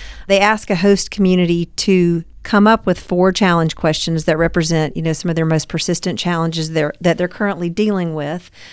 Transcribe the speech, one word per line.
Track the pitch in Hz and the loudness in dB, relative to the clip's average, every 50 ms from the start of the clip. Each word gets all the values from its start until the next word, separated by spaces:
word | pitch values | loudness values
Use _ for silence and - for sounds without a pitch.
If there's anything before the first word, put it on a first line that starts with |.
| - - - - - - | -14 -14 -16 -16 -2 2
They | 196 196 | 2 4
ask | 196 208 220 208 - - | 4 2 2 0 -2 -2
a | 202 | -2
host | 170 175 202 202 190 - - | 2 4 4 4 2 2 -4
community | - - 202 185 185 180 180 170 175 170 170 | -2 0 2 2 4 4 2 2 0 0 -2
to | - - - - - 190 185 175 170 170 170 165 - - - | -4 -6 -4 0 2 2 4 4 2 0 -2 -4 -8 -14 -18
come | - - - 208 202 | -8 0 2 4 6
up | 214 226 220 - - | 6 4 4 2 -2
with | 180 - | -2 -2
four | - - 190 180 180 190 | -2 -4 0 2 2 2
challenge | 180 - 214 185 175 170 165 160 - | 2 2 2 2 4 2 2 0 -2
questions | - - 165 156 - - - 165 160 151 | -2 -2 -2 -2 -2 -2 -4 -4 -2 0
that | - 156 156 | 0 0 2
represent, | 165 160 - 180 165 156 165 160 156 151 - 165 | 0 0 2 0 0 0 0 0 0 -2 -4 -4
you | 160 | -2
know, | 165 160 | -2 -4
some | 147 - 180 | -2 -2 -2
of | 165 | -2
their | 160 165 | 0 0
most | 160 160 156 - - | 2 0 0 -2 -2
persistent | - 160 - - 175 165 - 185 175 - | -6 -4 -2 -2 -4 -2 -4 -4 -6 -4
challenges | - 175 175 165 165 165 160 165 160 156 | -4 -4 -2 -2 -2 -2 -2 -4 -6 -4
they're, | 160 160 151 147 - - | -2 -2 -2 -2 -4 -2
that | - 180 170 160 | 0 0 0 0
they're | 180 175 | -2 -4
currently | - - 214 202 196 170 175 175 | -4 -4 -4 -4 -4 -4 -6 -6
dealing | 170 - 214 214 208 190 180 165 156 | -2 -2 0 0 0 -2 -2 -4 -4
with. | 156 147 143 156 175 - - _ - - - | -6 -6 -6 -8 -8 -10 -14 _ -20 -20 -20